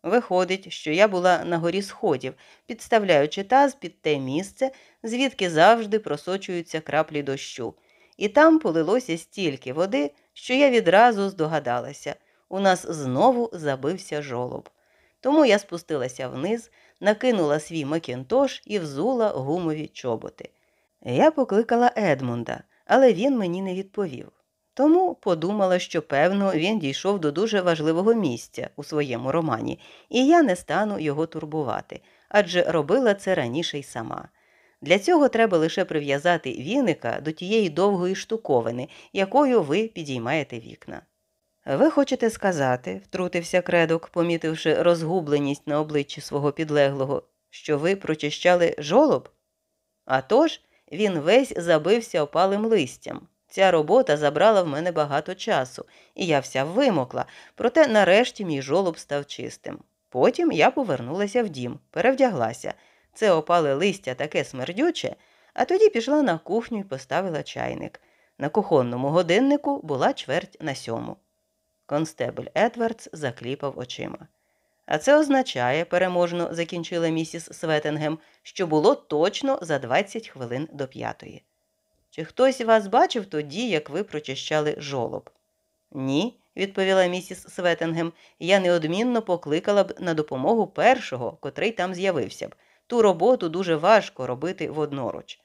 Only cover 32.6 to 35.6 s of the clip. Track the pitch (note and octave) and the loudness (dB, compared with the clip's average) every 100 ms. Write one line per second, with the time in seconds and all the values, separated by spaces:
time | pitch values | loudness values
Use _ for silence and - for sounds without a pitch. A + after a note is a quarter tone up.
32.6 | F3 E3+ C#3 A#3 B3 G3+ - F3+ B2 C3 | 0 0 2 2 2 0 -2 -2 -2 -4
33.6 | - D3 C3+ A#2+ A2+ - - _ _ _ | -6 -8 -10 -12 -10 -12 -14 _ _ _
34.6 | _ _ C3+ F#3+ G3+ F4 C#4 A3+ A3+ F3 | _ _ 0 2 4 4 4 2 2 2